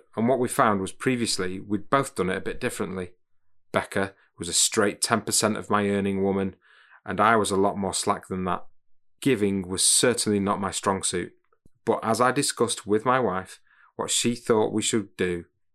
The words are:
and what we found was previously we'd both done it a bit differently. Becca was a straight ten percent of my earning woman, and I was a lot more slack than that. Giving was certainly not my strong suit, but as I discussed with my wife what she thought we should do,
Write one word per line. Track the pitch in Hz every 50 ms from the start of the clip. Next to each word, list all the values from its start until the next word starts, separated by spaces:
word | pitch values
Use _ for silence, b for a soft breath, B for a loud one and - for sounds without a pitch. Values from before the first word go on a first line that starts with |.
| - _ -
and | 107 113 120
what | 131 120
we | 127
found | 113 - - 127 110 104 95 95
was | 90 -
previously | - - 135 127 120 113 95 - - 92 92 95 98
we'd | 101 101 104 98 - -
both | 139 139 135 - -
done | - - 92
it | 98
a | 95 101
bit | 107 - 98
differently. | 127 120 - - 107 90 92 92 92 - - _ _ _ _ _ _ _ - - _ _ -
Becca | 101 - - - 101 98 95 - b b b b -
was | 87 85
a | 82
straight | - - - - 110 101 104 87 -
ten | - - 117 104 -
percent | - 104 - 117 110 107
of | 104 98 -
my | 107 104 101 101
earning | 101 101 98 98 98 95 98
woman, | 98 95 98 98 95 - _ b b b b b b b b b
and | - 98 92
I | 104 110 117
was | 107 101 92
a | 98
lot | 95 98 101 92 101
more | 98 92 -
slack | - - 101 101 90 - -
than | 95 92 92
that. | 90 90 - - - - - _ - - - _ _ _ _ -
Giving | 139 127 101 104 98 98 98 90
was | 90 95 90 -
certainly | - - - - 123 113 - - 110 104 101
not | 95 101 98 92
my | 98 95
strong | - - - 104 98 92 87
suit, | - - 87 90 - - _ _ _ _ _ - - - _ -
but | - - - -
as | 110 110 104
I | 123 127
discussed | 127 143 139 - - - 120 107 - - -
with | 98 104 107 -
my | 127 123 131
wife | 120 98 92 92 95 - - - _ b b b b b b
what | b - -
she | - - - 120 120
thought | - - - 117 107 110 107 101
we | 107 104
should | - 127 113 95 - _
do, | - 95 90 87 85 85 _ _ _ _ _ _